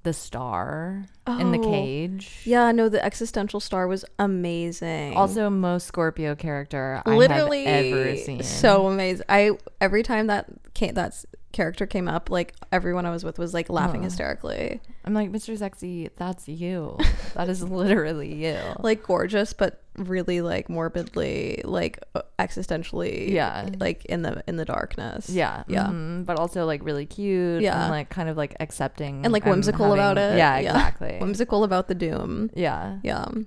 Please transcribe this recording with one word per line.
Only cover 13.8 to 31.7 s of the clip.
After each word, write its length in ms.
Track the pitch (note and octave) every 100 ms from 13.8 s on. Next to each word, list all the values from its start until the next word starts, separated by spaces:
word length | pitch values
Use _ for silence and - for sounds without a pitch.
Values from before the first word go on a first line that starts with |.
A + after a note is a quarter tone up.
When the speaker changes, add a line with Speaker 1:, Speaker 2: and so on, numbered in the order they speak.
| C#3+ -
Speaker 1:
Huh. 40 | F3+
Speaker 2:
hysterically. 720 | F3+ C#2 - - - - - - -
Speaker 1:
I'm 100 | -
like, 180 | G#3+ G3+
"Mister 240 | G#3+ - A3
Sexy, 520 | G3+ - F3+ F3 D#3+ -
that's 320 | F3+ F3+ -
you. 500 | D#3+ F3 F3+ D3+ -
Speaker 2:
<laughs> 380 | - - - -
Speaker 1:
That 140 | F3
is 120 | F#3
literally 680 | F3+ F#3 F#3+ G#3 D3+ D#3 D3+ D3+ D#3+
you." 120 | D3+ - -
Speaker 2:
Like, 240 | A3+ A3
gorgeous, 480 | - F3+ F#3 G#3 A3
but 300 | - G3 - - -
really, 420 | F#3 F#3 F3 F3
like, 280 | E3+ - -
morbidly, 920 | E3+ E3 F3 - - - - - - -
like, 340 | F2 D#3 - - -
uh, 60 | - -
existentially, 920 | F#3 - F#3+ D#3+ E3+ - F3 - -
Speaker 1:
Yeah. 360 | F#3 A#2+ - G3 F#3+
Speaker 2:
like, 260 | G3 E3+ -
in 160 | F3
the, 200 | E3 - -
in 80 | E3+
the 80 |
darkness. 680 | D#3+ - - - - - -
Speaker 1:
Yeah. 340 | F3+ C3+ - -
Speaker 2:
Yeah. 200 | G3 G3
Speaker 1:
Mm-hmm. 360 | E3+ D#3+ F3
But 160 | F3+ E3
also, 260 | E3 F#3 E3
like, 200 | D3 D3+
really 200 | C#3+ D3
cute 560 | - G3+ F#3 F3 E3+
Speaker 2:
Yeah. 200 | G3+ -
Speaker 1:
and, 80 | E3+
like, 180 | D3+ -
kind 200 | - D#3+
of, 80 | D#3
like, 180 | C#3+ -
accepting 640 | D#3 - C3+ - D3 C#3 A3+
Speaker 2:
And, 80 |
like, 100 | G#3+
Speaker 1:
and 80 | G#3+
Speaker 2:
whimsical 400 | F#3 G3 G#3 G3+
about 240 | G3+ G3+ G3
Speaker 1:
having 180 | G3+ G#3
Speaker 2:
it. 20 |
Speaker 1:
Yeah, 200 | D#3 C3
Speaker 2:
Yeah. 100 | C#3
Speaker 1:
exactly. 480 | - C#4 - - -
Speaker 2:
Whimsical 460 | F#3 G3+ A#3+ G#3
about 240 | G#3